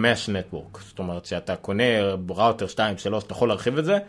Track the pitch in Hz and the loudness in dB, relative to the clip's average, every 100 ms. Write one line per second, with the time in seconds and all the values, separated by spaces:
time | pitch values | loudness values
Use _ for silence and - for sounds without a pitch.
0 | 117 110 - 98 90 80 - - - - | 4 2 0 -4 -4 -10 -10 -16 -16 -10
1 | 90 87 - 90 90 90 - 101 123 113 | -6 -8 -6 -6 -4 -4 -2 0 2 2
2 | 98 95 90 90 113 113 95 - 107 95 | 2 0 -4 2 4 4 -2 0 0 0
3 | 101 107 - - 120 98 123 139 156 202 | -2 -2 -4 0 2 2 0 0 2 0